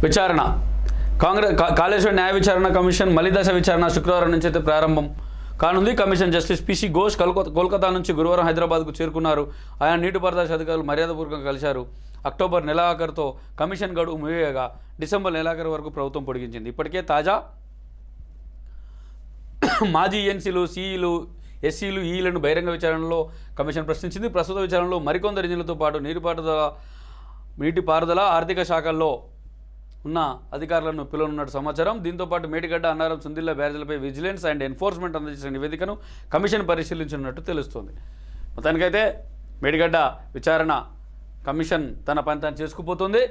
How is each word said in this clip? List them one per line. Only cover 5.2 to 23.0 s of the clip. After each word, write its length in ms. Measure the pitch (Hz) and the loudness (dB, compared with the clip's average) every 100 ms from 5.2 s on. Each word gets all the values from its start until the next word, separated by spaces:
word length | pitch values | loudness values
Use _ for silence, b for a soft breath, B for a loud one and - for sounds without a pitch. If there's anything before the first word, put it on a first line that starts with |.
| B B B B | B B B B
కానుంది. 340 | 160 185 202 247 | 4 4 4 4
కమిషన్ 380 | 196 185 185 | 4 4 4
జస్టిస్ 360 | 165 165 175 - | 4 2 0 0
పీసీ 180 | 190 208 | 0 2
ఘోష్ 300 | 160 208 208 | 4 2 4
కల్కో-, 360 | 175 185 180 | 2 2 0
కోల్కతా 360 | 151 180 190 185 | 2 2 4 2
నుంచి 240 | 185 170 | 2 0
గురువారం 320 | 156 165 180 170 | 2 4 4 4
హైదరాబాద్కు 480 | 165 170 165 156 143 | 4 2 2 0 -2
చేరుకున్నారు. 520 | 160 156 160 147 143 B B B | -2 0 2 2 0 B B B
ఆయన 140 | 147 170 | 2 2
నీటిపారుదల 580 | 175 185 180 175 170 | 2 0 0 0 0
అధికారులు 300 | 160 160 160 | 0 -2 -2
మర్యాదపూర్వకంగా 640 | 147 147 165 160 156 151 139 | 0 0 0 -2 -6 -6 -4
కలిశారు. 680 | 131 147 131 123 - - - 139 | -2 -2 -2 -6 -14 -18 -8 -8
అక్టోబర్ 420 | - 180 175 151 | -2 0 2 2
నెలాఖరుతో 720 | 156 175 165 165 151 143 131 b - | 2 2 2 -2 -2 -4 -6 b -4
కమిషన్ 380 | 160 190 196 170 | -4 -2 -4 -2
గడువు 200 | 165 160 | -2 -2
ముగియగా 640 | 151 170 156 131 127 b b b | -4 0 0 0 -4 b b b
డిసెంబర్ 340 | 151 202 190 | -2 -2 0
నెలాఖరు 360 | 165 160 165 160 | -2 -2 -2 -4
వరకు 200 | 156 151 | -4 -6
ప్రభుత్వం 340 | 147 139 143 | -6 -4 -4
పొడిగించింది. 460 | 135 127 123 117 113 | -6 -6 -6 -10 -10
ఇప్పటికే 320 | 120 156 180 | -6 -4 -4
తాజా 420 | 160 147 151 208 - - - - - - - - - - - - - b b b b b - - - - - 719 208 | 0 0 2 0 -2 -18 -20 -20 -20 -18 -18 -18 -18 -18 -18 -18 -16 b b b b b -18 -18 -18 0 2 4 4
మాజీ 260 | 160 190 208 | 4 4 2
ఎన్సీలు, 500 | 202 202 202 180 175 | 0 0 -2 0 0
సీఈలు, 600 | 175 190 190 175 170 - - b b | -2 -6 -2 0 -2 -4 -16 b b
ఎస్సీలు, 380 | 151 160 196 190 | -4 -2 -4 -2
ఈలను 380 | 170 180 180 180 | -2 0 0 0
బహిరంగ 300 | 143 160 175 | 2 2 0
విచారణలో 640 | 165 165 160 | -2 0 0